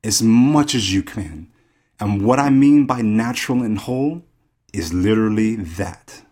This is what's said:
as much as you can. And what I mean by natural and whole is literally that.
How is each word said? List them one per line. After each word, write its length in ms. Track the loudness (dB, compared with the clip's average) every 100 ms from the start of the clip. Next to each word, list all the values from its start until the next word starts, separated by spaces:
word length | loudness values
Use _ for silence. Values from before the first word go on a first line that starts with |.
as 200 | -4 0
much 520 | 4 4 4 2 0
as 180 | -2 0
you 100 | -2
can. 460 | -4 -10 -10 -12 -20 _ _ _ _ _
And 240 | -4 -2
what 140 | 0 2
I 100 | 4
mean 380 | 4 6 4 4
by 160 | 0
natural 600 | 0 0 -2 -6 -4 -2
and 160 | -2 -4
whole 460 | -4 -4 -4 -6 _ _ _ _ _
is 220 | -10 -6
literally 600 | -2 0 2 0 0 -2
that. 680 | -2 -8 -8 -10 -10 _ -20 _